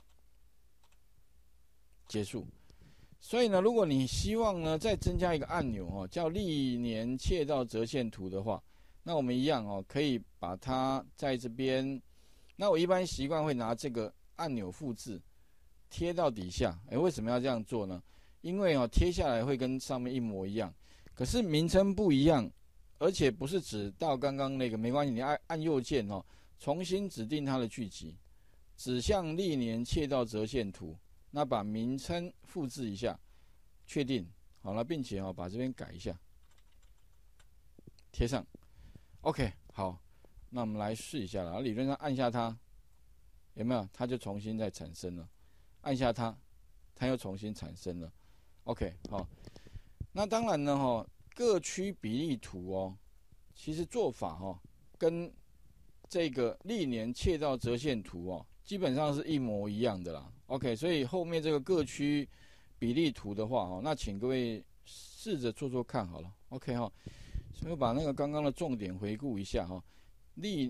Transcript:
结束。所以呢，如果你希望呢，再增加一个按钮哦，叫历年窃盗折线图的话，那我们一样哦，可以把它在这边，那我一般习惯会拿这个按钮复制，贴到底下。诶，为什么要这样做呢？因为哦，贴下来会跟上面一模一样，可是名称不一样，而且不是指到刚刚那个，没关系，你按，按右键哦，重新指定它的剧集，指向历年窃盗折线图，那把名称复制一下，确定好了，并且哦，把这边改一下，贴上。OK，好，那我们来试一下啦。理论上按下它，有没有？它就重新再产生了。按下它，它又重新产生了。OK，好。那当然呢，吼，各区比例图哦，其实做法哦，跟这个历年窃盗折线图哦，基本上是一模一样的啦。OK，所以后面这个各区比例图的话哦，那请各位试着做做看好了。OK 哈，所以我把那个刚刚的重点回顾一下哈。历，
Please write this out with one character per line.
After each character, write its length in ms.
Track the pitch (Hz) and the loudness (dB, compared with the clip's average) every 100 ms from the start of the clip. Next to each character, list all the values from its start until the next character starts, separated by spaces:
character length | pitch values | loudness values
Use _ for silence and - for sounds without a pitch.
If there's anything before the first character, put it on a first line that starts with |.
| - - - - - - - - - - - - - - - - - - - - - | -20 -20 -20 -20 -20 -20 -20 -20 -20 -20 -20 -20 -20 -20 -20 -20 -20 -20 -20 -20 -6
结 160 | 107 | -4
束。 240 | 101 113 - - - - - - - - - | -2 -6 -8 -14 -20 -20 -20 -20 -20 -20 -2
所 160 | 240 | 2
以 60 | 226 | 4
呢， 140 | 185 | 6
如 120 | 214 | 6
果 120 | 233 170 | 6 6
你 200 | 131 131 | 4 2
希 300 | - 196 226 | 2 2 4
望 260 | 220 180 | 4 2
呢， 160 | 160 160 | 0 2
再 200 | 220 190 | 2 2
增 200 | - 175 | 2 2
加 160 | 180 | 4
一 60 | 156 | 2
个 80 | 135 | 0
按 240 | 170 135 | 0 0
钮 160 | 101 87 | -2 -4
哦， 180 | 98 92 | -6 -4
叫 220 | 170 160 | -2 0
历 500 | 190 185 147 131 120 | 0 0 2 2 0
年 400 | 120 110 117 131 | 0 -2 -2 0
窃 280 | - 175 143 | 2 2 4
盗 180 | 139 | 2
折 220 | 120 110 113 | 2 0 0
线 260 | 135 113 | 0 -2
图 180 | - 92 | -4 -4
的 140 | 95 | -2
话， 180 | 107 92 - - - - | -2 -2 -6 -20 -20 -12
那 140 | 170 160 | -2 0
我 60 | |
们 140 | 127 123 | 2 2
一 100 | 143 | 4
样 200 | 135 104 | 2 0
哦， 180 | 98 - | -4 -2
可 140 | 139 | 0
以 200 | 147 117 - - | 2 0 -2 -8
把 180 | 85 92 | -6 -6
它 460 | 127 131 135 135 - - | -2 0 0 -2 -4 -4
在 220 | 143 127 | -2 -2
这 100 | 123 | -4
边， 520 | 117 131 131 135 131 - - - - - - | -2 0 2 0 -4 -10 -20 -20 -20 -20 -2
那 120 | 202 | 2
我 80 | 165 | 4
一 80 | 175 | 4
般 220 | 185 180 | 4 2
习 180 | - 139 | -2 0
惯 160 | 160 | 2
会 100 | 151 | 2
拿 200 | 123 113 | 2 0
这 160 | 120 143 | -2 -2
个 240 | 117 107 - - - | -2 -4 -8 -16 -6
按 180 | 165 | -4
钮 160 | 120 92 | -2 -4
复 240 | - 143 | -6 -6
制， 280 | 107 123 87 - - - - - - - | -6 -8 -10 -12 -20 -20 -20 -20 -20 -12
贴 240 | - 170 | -2 0
到 160 | 175 151 | 4 2
底 200 | 107 90 | 2 -4
下。 280 | - 110 85 113 | 0 0 0 -4
诶， 80 | 123 | 2
为 120 | 175 | 2
什 140 | 127 | 2
么 80 | 113 | 0
要 80 | 123 | 2
这 80 | 135 | 2
样 160 | 117 | 0
做 220 | 101 117 95 | -2 -2 -2
呢？ 180 | 87 - - - - | -6 -10 -20 -20 -10
因 180 | 165 196 | -4 2
为 160 | 185 139 | 4 4
哦， 100 | 117 | 4
贴 240 | - 180 | 4 4
下 200 | 175 151 | 4 2
来 140 | 117 | 2
会 120 | 131 127 | 2 2
跟 240 | 127 131 | 0 -2
上 200 | - 131 | -2 -4
面 140 | 123 | -2
一 60 | 131 | -2
模 260 | 113 95 98 | -2 -2 -2
一 100 | 107 | -2
样， 160 | 92 - - - - | -2 -6 -20 -20 -16
可 100 | - | -4
是 180 | 127 240 | 0 2
名 240 | 190 151 165 | 4 4 6
称 300 | 190 196 196 | 6 6 6
不 160 | 196 | 6
一 140 | 135 151 | 8 8
样， 260 | 139 104 - - - - - | 6 2 -6 -20 -20 -20 0
而 100 | 165 | 2
且 220 | 180 139 | 4 4
不 160 | 104 139 | 4 -2
是 140 | 185 | -2
指 280 | - 107 101 - | -2 -4 -6 -2
到 200 | 160 135 | 0 2
刚 180 | 139 139 | 0 0
刚 220 | 135 135 | -2 0
那 120 | 127 | 0
个， 80 | 110 | 0
没 140 | 120 | 2
关 160 | 143 143 | 2 2
系， 60 | |
你 80 | 117 | 2
按， 180 | 135 147 - | 0 -2 -2
按 140 | 165 | -2
右 180 | 160 135 | 2 2
键 260 | 120 139 101 | 2 0 0
哦， 120 | 95 - - - - | -4 -8 -18 -20 -6
重 240 | 139 160 | -2 0
新 260 | 170 190 196 | 0 -2 -2
指 160 | - 110 | -4 -2
定 200 | 151 135 | 0 2
它 120 | 131 | 0
的 80 | 113 | 0
剧 220 | - 98 | -2 -6
集， 300 | - 82 87 - - - - - - | -8 -14 -14 -20 -20 -20 -20 -20 -10
指 240 | 127 123 | -2 0
向 380 | 117 196 160 165 | 2 2 2 0
历 180 | 190 139 | 0 2
年 280 | 117 113 | 0 0
窃 220 | 123 165 143 | 0 0 2
盗 200 | 135 113 | 2 2
折 200 | 107 110 | 0 0
线 240 | 131 101 | 0 -2
图， 240 | - 80 82 - - - | -6 -12 -14 -18 -20 -8
那 140 | 143 139 | -2 0
把 180 | 113 | 0
名 340 | 104 110 120 135 | 0 -2 -2 -2
称 340 | - 175 175 - | -2 -4 -4 -12
复 240 | - 180 131 | -10 -6 -4
制 220 | 139 113 | -4 -6
一 60 | 98 | -2
下， 220 | 113 78 - - - - - - - | -4 -4 -12 -20 -20 -20 -20 -20 -6
确 180 | 151 | -2
定 260 | 131 123 85 - - - | 0 -2 -4 -12 -20 -12
好 120 | 98 | -4
了， 100 | 107 | -4
并 180 | 123 160 | -2 -4
且 180 | 120 95 | -2 -4
哦， 140 | 95 | -4
把 160 | 87 90 | -6 -6
这 80 | 110 | -4
边 140 | 131 | -4
改 180 | - - | -6 -10
一 60 | 85 | -8
下， 220 | 101 87 - - - - - - - - - - - - - - - - - - - | -8 -8 -14 -20 -20 -20 -20 -20 -20 -20 -20 -20 -20 -20 -20 -20 -20 -20 -20 -20 -6
贴 160 | - 120 | 0 2
上。 180 | 127 - - - - - - - - | 0 -4 -16 -20 -20 -20 -20 -20 -4
OK， 300 | 156 151 107 - - | -2 0 0 -2 -12
好， 260 | - 95 90 - - - - - | -4 -4 -4 -14 -20 -20 -20 -8
那 120 | 123 | -4
我 40 | 110 | -2
们 120 | 107 | -2
来 160 | 104 | -2
试 240 | 110 - 147 | -4 -6 -6
一 80 | 92 | -4
下 180 | 101 | -4
啦。 180 | 85 98 | -4 -2
理 100 | 127 | -2
论 160 | 110 135 | 0 -2
上 80 | 135 | -2
按 180 | 151 | -2
下 160 | 131 123 | 0 2
它， 260 | 120 117 117 - - - - - - - - - | 2 -2 -4 -14 -20 -20 -20 -20 -20 -20 -20 -16
有 100 | - | -4
没 100 | 117 | 0
有？ 140 | 123 101 | 0 -2
它 120 | - 123 | -4 -4
就 120 | 123 | -2
重 220 | 101 101 | -4 -6
新 180 | 110 110 | -4 -2
再 120 | 104 | -2
产 240 | - 80 | -4 -12
生 220 | 82 90 87 | -8 -8 -8
了。 120 | 85 - - - - - | -12 -18 -20 -20 -20 -10
按 140 | 147 127 | -4 2
下 160 | 123 | 2
它， 260 | 120 113 - - - - - - | 2 -2 -4 -16 -20 -20 -20 -20
它 140 | - 135 | -4 -2
又 80 | 127 | 0
重 220 | 98 98 | -4 -6
新 160 | 107 | -6
产 220 | 104 78 85 | -6 -10 -8
生 260 | 92 87 | -8 -8
了。 100 | 82 - - - - - 117 | -10 -14 -20 -20 -20 -10 -6
OK， 280 | 120 92 - - | -2 -4 -4 -6
好。 180 | 101 - - - - - - - - - | -6 -6 -12 -18 -18 -16 -16 -16 -12 -6
那 140 | 190 202 | -2 0
当 200 | 226 226 | 2 2
然 180 | 156 | 2
呢， 140 | 143 139 | 4 4
吼， 300 | 131 113 - - - | 4 2 -2 -14 -16
各 260 | - 240 180 | 0 4 4
区 320 | - - 196 180 | 2 -2 -4 -2
比 180 | 107 120 | -2 0
例 200 | 160 120 | 0 -2
图 340 | - 92 90 | -4 -10 -4
哦， 260 | 95 95 98 - - - - - - | -2 -2 -6 -18 -20 -20 -20 -20 -10
其 180 | 156 | -6
实 120 | 156 165 | -4 -2
做 260 | 240 160 | 0 0
法 260 | - 90 80 | 0 -6 -4
哦， 200 | 95 92 - - - - | -8 -8 -14 -20 -20 0
跟 360 | 165 170 170 - - - - - - - - | 2 2 -4 -12 -20 -20 -20 -20 -20 -20 -4
这 220 | 175 160 | 0 0
个 280 | 127 117 - | 2 0 0
历 220 | 190 226 139 | -4 -2 0
年 280 | 117 113 | 0 -2
窃 240 | - 190 156 | 0 2 2
盗 200 | 147 127 | 2 0
折 180 | 117 120 | 0 0
线 280 | 147 113 | 0 0
图 240 | 95 90 90 | -4 -8 -6
哦， 180 | 85 - - | -6 -10 -20
基 140 | - 202 | -8 0
本 160 | 165 | 2
上 200 | 135 151 | 2 2
是 100 | 143 156 | 0 0
一 140 | 147 | 0
模 280 | 120 101 104 | 0 0 -2
一 120 | 104 | 2
样 220 | 120 95 | 2 0
的 120 | 87 | -4
啦。 180 | 73 67 - - | -8 -12 -18 -6
OK， 280 | 131 127 113 | -2 0 0
所 160 | 170 | 2
以 120 | 156 131 | 2 2
后 180 | 180 | -2
面 180 | 170 165 | -2 0
这 80 | 156 | 2
个 100 | 147 | 0
各 240 | 131 175 | 2 2
区 440 | 131 - 143 147 135 - - - - - | 2 0 2 2 -2 -10 -20 -20 -20 -4
比 160 | 120 | 0
例 160 | 135 156 | 4 2
图 240 | - 101 | 0 -4
的 140 | 104 107 | -2 0
话 160 | 110 | 0
哦， 180 | 92 92 | 0 -2
那 120 | 143 143 | -2 -2
请 240 | 110 98 | -4 -2
各 80 | 127 | 0
位 360 | 131 117 107 - - - | 0 0 -4 -10 -20 -20
试 540 | - - - 220 156 | -18 -18 -12 -4 -2
着 120 | 120 | -2
做 180 | - 139 | -2 -2
做 140 | 127 | -2
看 240 | 120 131 92 | -2 -2 -2
好 140 | 80 | -6
了。 120 | 90 - - | -12 -16 -12
OK 240 | 127 - 120 | -8 -4 -2
哈， 120 | 110 - - - - - - | -2 -6 -16 -16 -10 -8 -8
所 140 | - 160 | -8 -6
以 40 | |
我 40 | 160 | 0
把 160 | 120 | 2
那 100 | 131 | 2
个 120 | 151 | 0
刚 180 | 135 143 | 0 0
刚 120 | 151 | 0
的 80 | 147 | 0
重 260 | - 156 117 | 0 -2 -2
点 200 | 92 95 | -4 -4
回 200 | 104 110 | -4 -4
顾 200 | 139 101 | -4 -4
一 60 | |
下 220 | 95 117 87 | -2 -2 -2
哈。 160 | 92 - - - - - - | -8 -12 -20 -20 -20 -20 -8
历， 340 | 208 160 | -4 -2